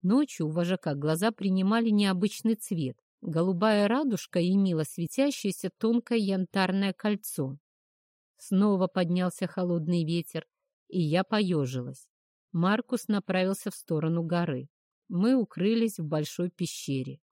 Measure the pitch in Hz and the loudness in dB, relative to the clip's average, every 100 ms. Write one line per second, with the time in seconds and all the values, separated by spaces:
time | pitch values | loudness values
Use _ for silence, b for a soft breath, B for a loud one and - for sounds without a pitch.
0 | 180 247 294 - 156 156 175 185 - 143 | 4 4 2 -2 -4 0 -2 -2 -2 -2
1 | 147 160 214 220 196 185 190 226 226 208 | 0 2 0 -2 0 2 2 2 2 2
2 | 202 185 208 - 220 226 - 165 135 - | 2 2 -2 -2 -2 -2 -2 -4 -4 -8
3 | _ _ - 160 180 180 214 208 202 247 | _ _ -4 0 0 2 2 4 2 2
4 | 294 202 - 180 175 196 196 165 151 - | 0 -2 -2 -2 2 2 2 0 -2 -4
5 | 165 - 277 262 202 185 180 _ 220 240 | -6 0 0 0 -4 -4 -8 _ 0 0
6 | 233 233 196 190 185 196 185 190 196 185 | 0 0 0 0 -2 0 0 0 0 -2
7 | 214 208 - - 135 147 _ _ _ _ | -2 -2 -4 -6 -6 -6 _ _ _ _
8 | _ _ _ _ - 190 208 196 180 - | _ _ _ _ -2 2 4 2 0 0
9 | 175 180 180 - 185 - 180 170 156 175 | 0 2 0 -2 -6 -4 -2 -2 0 0
10 | 156 170 165 160 - _ _ _ _ 185 | 0 -2 -4 -10 -12 _ _ _ _ -2
11 | 156 170 190 214 196 165 131 127 123 135 | 2 2 2 0 2 2 0 -4 -8 -12
12 | - _ _ _ _ 170 175 220 - 247 | -20 _ _ _ _ 0 2 2 0 -6
13 | - 208 - 185 185 196 - - - 160 | 0 -2 0 0 0 -2 -6 -10 -4 -2
14 | 160 170 165 170 170 127 139 _ _ _ | 0 0 0 -2 0 -4 -8 _ _ _
15 | _ 175 214 262 208 - 190 233 226 208 | _ 0 4 2 0 0 0 2 0 -2
16 | 156 151 147 - 175 - 175 - - 135 | -2 -2 -2 -4 -6 -4 -6 -6 -6 -4
17 | 131 139 _ | -4 -12 _